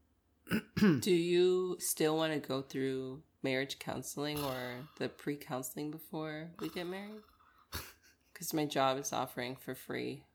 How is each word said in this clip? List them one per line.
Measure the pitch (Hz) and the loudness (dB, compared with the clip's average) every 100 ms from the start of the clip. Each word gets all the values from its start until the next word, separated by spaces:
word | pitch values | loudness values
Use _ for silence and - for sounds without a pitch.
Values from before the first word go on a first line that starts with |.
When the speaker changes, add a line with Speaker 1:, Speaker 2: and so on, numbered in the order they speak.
| _ _ _ _ - | _ _ _ _ -4
Speaker 1:
<clears throat> | 220 - - | -4 -2 4
Speaker 2:
Do | 208 139 139 | 6 6 6
you | 175 170 175 180 185 185 175 | 4 6 6 6 6 2 -2
still | - - 156 156 | -2 2 4 4
wanna | 160 151 | 2 0
go | - 135 | 0 -2
through | 135 135 135 131 131 135 - _ | -2 -2 0 0 -4 -8 -14 _
marriage | 135 131 135 - | 0 0 0 -4
counseling | - 131 131 - 147 147 | -6 -6 -6 -4 -2 -2
or | 143 127 123 123 147 - | -2 -2 -4 -8 -10 -4
the | 131 | -4
pre-counseling | - - 143 - 131 139 - 151 | -4 -6 -6 -4 -4 -4 -6 -6
before | 156 - 160 156 151 165 165 | -6 -8 -6 -6 -6 -10 -8
we | 160 | -6
get | 180 175 | -4 -6
married? | 190 202 214 - - _ _ _ | -6 -10 -14 -18 -20 _ _ _
Speaker 1:
<laughs> | - - - _ _ _ | -10 -10 -16 _ _ _
Speaker 2:
'Cause | - 170 | -10 -2
my | 160 147 | 0 2
job | 143 135 131 | 4 4 2
is | 143 | 0
offering | 120 131 - 123 131 | -2 -2 -4 -6 -6
for | - 131 | -10 -10
free. | - 127 123 139 - | -6 -4 -4 -8 -12